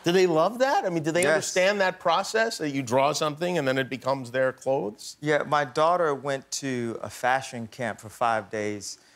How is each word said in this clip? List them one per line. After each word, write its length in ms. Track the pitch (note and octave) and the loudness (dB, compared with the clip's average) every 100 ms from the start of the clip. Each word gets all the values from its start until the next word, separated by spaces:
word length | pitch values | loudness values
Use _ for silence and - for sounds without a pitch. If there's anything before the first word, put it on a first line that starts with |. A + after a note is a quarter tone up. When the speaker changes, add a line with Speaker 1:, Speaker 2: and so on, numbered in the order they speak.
Speaker 1:
Do 80 | E3+ | 4
they 140 | F#3 F#3 | 4 6
love 320 | D#3 F3+ A#3+ | 4 2 2
that? 240 | C4 G3+ | 2 2
I 60 | G3+ | 0
mean, 120 | E3+ | -2
do 80 | D3+ | 0
they 120 | D#3+ | 2
Speaker 2:
Yes. 120 | E3+ | 4
Speaker 1:
understand 460 | D#3 - F#3 F#3 G#3 | 2 2 2 2 2
that 180 | F#3 F3+ | 0 0
process, 580 | F3 E3+ G3 A3 A3+ - | 0 0 0 0 -2 -2
that 120 | D#3 | -4
you 120 | C3+ | -4
draw 300 | B2 B2+ C#3 | 0 2 2
something 460 | - D#3 D3 F3 F3 | 2 -2 -2 -2 0
and 80 | C3+ | 0
then 120 | C3 | 0
it 100 | B2 | -2
becomes 400 | B2+ B2+ C3+ A#2+ | -4 -2 -4 -2
their 220 | C3 C3 | 0 0
clothes? 640 | B2+ C3 C3+ G3 A3 - - | 0 -2 -2 -2 -10 -18 -8
Speaker 2:
Yeah, 220 | D3 D3 | 0 0
my 220 | - D3 | 2 0
daughter 500 | C#3+ D3+ D#3+ F3+ D#3+ | 0 2 2 2 0
went 340 | C#3 C#3 C3+ - | -2 -4 -6 -6
to 460 | - C3+ B2+ A#2 G#2+ | -8 -4 -4 -4 -6
a 80 | G#2 | -10
fashion 560 | - B2 C3 C3 A#2+ A2+ | -4 0 0 -2 -10 -12
camp 340 | - A#2 G2 | -8 -8 -8
for 80 | A2+ | -14
five 400 | - A#2+ A2 G2 | -2 0 0 -2
days 500 | A2 G#2 G#2 G2+ - _ | -6 -4 -6 -10 -16 _